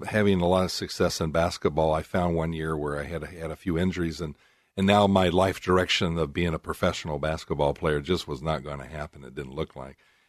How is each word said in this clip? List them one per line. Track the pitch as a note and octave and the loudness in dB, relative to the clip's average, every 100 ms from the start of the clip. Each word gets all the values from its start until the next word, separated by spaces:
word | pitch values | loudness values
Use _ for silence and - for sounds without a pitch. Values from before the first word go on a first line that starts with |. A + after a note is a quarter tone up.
| - | -2
having | G#2+ G2+ F#2 | 2 4 4
a | F2 | 4
lot | F#2 | 2
of | F#2 | 2
success | - F2 - F2 - | -4 -8 0 0 0
in | E2 | -2
basketball. | D#2+ F2 - F#2 D2+ D#2+ | 0 0 0 -2 2 2
I | D#2 | 2
found | - F#2+ F2 E2 | -2 -2 0 0
one | E2 | -2
year | D#2+ D#2+ D#2 | -2 -4 -4
where | D2 D2 | -4 -6
I | |
had, | C#2+ D#2+ D2 | -6 -8 -10
had | E2 D#2+ | -10 -10
a | D#2 | -8
few | F#2+ E2 | -2 0
injuries, | F#2 F2+ E2+ D#2 | 0 0 -4 -4
and, | D#2+ D2 _ _ _ - | -8 -10 _ _ _ -2
and | F#2+ | 4
now | G#2 G2+ | 6 6
my | G2 F2+ | 6 6
life | F2+ F#2+ F2+ | 4 2 0
direction | - F#2 F2+ - F2 E2 | 2 2 4 0 0 0
of | D2+ | -2
being | D#2 F2 | 0 -2
a | D#2+ | -2
professional | F2 D#2 F#2 D#2+ E2+ D2 | -6 -2 0 -2 -6 -4
basketball | D#2 D#2+ - D2+ C#2+ | -2 -4 -4 0 0
player | C#2+ E2 D2 | 2 0 0
just | C#2+ F2+ - | 0 -2 -2
was | C#2 | -6
not | D#2 D2+ | -4 -4
gonna | C#2+ C#2+ B1+ | -4 -10 -10
happen. | D2+ D2 D2 C2 | -10 -12 -12 -16
It | C2+ | -12
didn't | C2 | -12
look | C#2 E2 C2+ | -8 -8 -8
like. | C2+ - _ _ | -16 -18 _ _